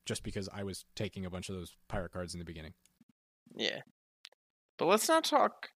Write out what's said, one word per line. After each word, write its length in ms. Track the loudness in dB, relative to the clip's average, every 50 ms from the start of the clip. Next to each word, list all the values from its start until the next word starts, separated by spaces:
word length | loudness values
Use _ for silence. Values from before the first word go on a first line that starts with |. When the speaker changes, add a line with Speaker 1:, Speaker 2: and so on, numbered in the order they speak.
| _
Speaker 1:
just 160 | -4 -4 -4 -4
because 240 | -4 -4 -4 -4 -4
I 160 | -6 -6 -6
was 200 | -6 -6 -8 -12 _ -6
taking 280 | -4 -4 -4 -4 -6 -6
a 40 | -6
bunch 180 | -6 -6 -6 -6
of 60 | -6
those 220 | -6 -8 -10 -14 _ _ _
pirate 220 | -4 -4 -4 -4
cards 240 | -4 -6 -6 -6 -6
in 40 | -8
the 40 | -8
beginning. 280 | -10 -10 -10 -12 -12 -14 _ _ _ _ _ -20 _ _ _ _ _ _ _ _ -16 -6
Speaker 2:
Yeah. 260 | -2 -2 0 -2 -2 -10 -14 _ _ _ _ _ _ _ -20 _ _ _ _ _ _ _ _ _ 2
But 80 | 6
let's 220 | 6 6 6 6 6
not 160 | 6 6 6
talk 440 | 4 6 6 6 4 2 -4 -16 -16 _